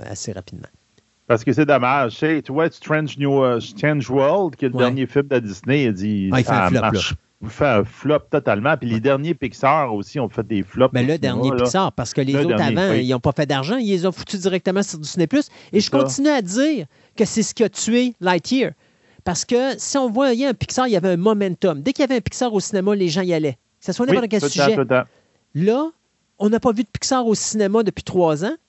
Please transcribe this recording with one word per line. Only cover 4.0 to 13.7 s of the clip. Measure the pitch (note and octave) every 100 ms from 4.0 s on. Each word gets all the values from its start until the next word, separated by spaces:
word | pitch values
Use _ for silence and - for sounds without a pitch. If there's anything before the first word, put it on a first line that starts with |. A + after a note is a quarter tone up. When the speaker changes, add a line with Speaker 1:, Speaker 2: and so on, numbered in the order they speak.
| B2
Speaker 2:
World, | C3+ C3+ F#3+ F3+ C3
qui |
est | C3+
le |
Speaker 1:
Ouais. | B2+
Speaker 2:
dernier | B2 C3 B2+
film | C#3+ C#3
de | B2+
Disney, | G#2 F#2 A2+ D3
il | B2+
a |
dit, | F#2 G#2 G#2 F#2+
Speaker 1:
Ah, | C3
il |
fait | B2+
Speaker 2:
ça | G#2+ F2+
Speaker 1:
un |
flop, | F2+
Speaker 2:
marche. | A2 G2 -
Speaker 1:
là. | - _ _
Speaker 2:
Il | A2
fait | - D3
un | A2
flop | G#2 - C3 D3 -
totalement. | D3+ - G2+ C3 D#3
Puis | A#2+
les | A2
Speaker 1:
Ouais. |
Speaker 2:
derniers | B2+ C3+ D#3
Pixar | D#3+ C3 - C#3 D#3 C3+
aussi | G#2 G2 D3
ont | A2+
fait | -
des | G2+ G#2
flops | F#2+ - B2+
Speaker 1:
Mais | B2
Speaker 2:
au | B2
Speaker 1:
le | D#3+
Speaker 2:
cinéma, | C3+
Speaker 1:
dernier | B2 C3+
Speaker 2:
là. | B2+
Speaker 1:
Pixar, | B2 F#3 F3+
parce | - B2
que | -
les | C3+
Speaker 2:
Le | C#3
Speaker 1:
autres | C3+ G#2+
Speaker 2:
dernier, | C#3 B2
Speaker 1:
avant, | F#3+
Speaker 2:
oui. | -
Speaker 1:
ils | B2+
n'ont | B2+
pas | D3
fait | C#3 C#3+
d'argent. | C#3 C3+